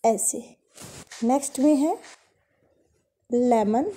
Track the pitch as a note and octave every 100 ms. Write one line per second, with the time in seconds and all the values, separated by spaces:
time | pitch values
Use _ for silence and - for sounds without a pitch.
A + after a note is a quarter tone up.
0 | A3+ G#3 - - - - _ - - -
1 | - - A#3 C#4 C4+ - D4 C#4+ D#4 A4
2 | - - _ _ _ _ _ _ _ _
3 | _ _ _ A#3+ B3 A#3 G#3 A3+ F#4